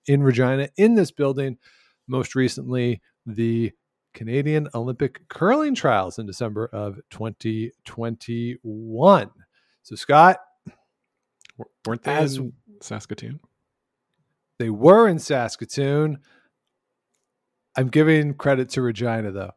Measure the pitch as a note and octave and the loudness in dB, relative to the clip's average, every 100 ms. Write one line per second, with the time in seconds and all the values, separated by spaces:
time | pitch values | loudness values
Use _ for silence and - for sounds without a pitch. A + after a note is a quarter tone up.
0 | - C#3+ C#3 A#2+ B2+ C3+ C#3+ - G#3+ A#3 | 0 2 4 2 2 0 -4 2 4 4
1 | E3+ - C#3 C3+ C3+ B2 _ _ _ _ | 0 0 -2 -2 -6 -8 _ _ _ _
2 | - C3 A#2+ C3+ B2+ - B2+ B2+ A#2+ A#2 | -8 -6 -4 0 0 -2 -6 -4 -2 -4
3 | _ _ - G#2+ A#2 A#2 A2+ - _ _ | _ _ -10 -4 -2 0 -4 -6 _ _
4 | _ - A2 B2+ C#3+ D3+ D3 A#2 A#2+ B2 | _ -14 -6 -4 -2 -2 -4 -6 -6 -4
5 | C#3 - - - F3+ C#4 D4+ C4 C#3+ G#2+ | -4 -6 -16 -4 0 0 0 -2 0 0
6 | F#2 - G#2+ - A#2 G#2+ A2+ A2 G#2 G2 | 0 -8 -12 -8 -8 -6 -8 -8 -10 -12
7 | - - A2 G2+ A#2 A2 A2+ - - - | -16 -12 -12 -8 -6 -6 -8 -12 -18 -10
8 | A#2 A2+ - A#2 A#2+ A#2+ A2+ G#2+ A2+ A2 | -8 -8 -8 -6 -6 -8 -12 -14 -10 4
9 | E3+ F#3 G2 _ _ _ _ _ - G#2+ | 6 6 2 _ _ _ _ _ -20 -8
10 | - C#3+ F3 F#3 - _ - - _ _ | 4 8 8 6 -2 _ -20 -20 _ _
11 | _ _ _ _ - - A2+ _ - A2+ | _ _ _ _ -20 -20 -20 _ -8 -6
12 | - D3 D3+ C3+ B2+ - _ - - G#2+ | -2 0 0 -2 -10 -14 _ -20 -14 -12
13 | - G#2 A2+ D3 _ _ _ _ _ _ | -12 -14 -12 -14 _ _ _ _ _ _
14 | _ _ _ _ _ - A#2 G#2 C#3 G#3 | _ _ _ _ _ -8 -6 4 8 8
15 | A3+ E3 - C#3 A#2 - A2+ - C#3 D3 | 6 2 -2 -2 -4 -8 -10 -4 -2 0
16 | D#3 C#3+ _ _ _ _ _ _ _ _ | -2 -4 _ _ _ _ _ _ _ _
17 | _ _ _ _ _ _ _ - C3 D3+ | _ _ _ _ _ _ _ -4 0 4
18 | D#3 D#3 D3 C#3+ C#3+ C3+ B2+ - B2 G#2+ | 4 4 2 -2 0 0 -2 -2 -4 -2
19 | A#2+ A2+ G#2+ G2 F2+ | -4 -4 -6 -8 -12